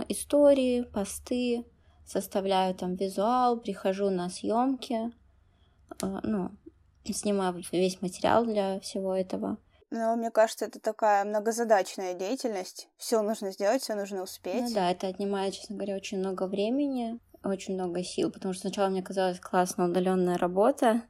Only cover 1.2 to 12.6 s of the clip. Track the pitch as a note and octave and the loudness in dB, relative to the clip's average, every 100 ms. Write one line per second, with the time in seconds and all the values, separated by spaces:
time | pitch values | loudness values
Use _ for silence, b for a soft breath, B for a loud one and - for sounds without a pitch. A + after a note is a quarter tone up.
1.2 | - B3 B3 A#3 A#3 _ _ _ - - | -4 -2 0 -2 -6 _ _ _ -6 -6
2.2 | F#3+ G3+ F#3+ F#3+ F#3+ F#3 F#3 F#3 G3 F#3+ | -2 -2 2 2 2 0 -4 -2 -2 0
3.2 | G#3 B3+ B3 A#3 A#3 F#3+ G3 F#3+ G3+ F#3 | 2 4 2 2 -4 -4 -2 0 0 0
4.2 | F3+ F#3 G3+ A3 C4 C4 - A3+ A3+ - | -2 -6 -2 2 2 0 -4 -4 -4 -8
5.2 | _ _ _ _ _ _ _ - G3 F#3+ | _ _ _ _ _ _ _ -8 -6 -4
6.2 | - G#3+ F3+ G3+ - _ _ _ - G3+ | -2 -2 -4 -8 -20 _ _ _ -8 -4
7.2 | G#3 G3+ F#3 F3 F3+ E3 F#3 F#3 F3+ - | 0 0 0 -4 -4 0 0 0 -6 -2
8.2 | - - A#3 G#3 G3 F#3+ - G3 F#3+ F#3+ | 2 4 4 0 0 -2 -6 -6 -2 -2
9.2 | F#3 G3 G3+ G#3+ _ _ _ A3+ A3+ A#3 | -2 -4 -4 -6 _ _ _ -4 0 0
10.2 | A3+ A3 A3 - G#3+ - - G#3+ A3 G3+ | 0 4 2 2 -8 -4 -6 0 4 4
11.2 | G3+ G#3+ G#3 A3+ A#3 G#3+ F#3+ - F#3 F3+ | 2 0 0 -2 4 4 4 -4 -6 -4
12.2 | F#3+ C4 B3 G3+ | -4 -2 -4 -4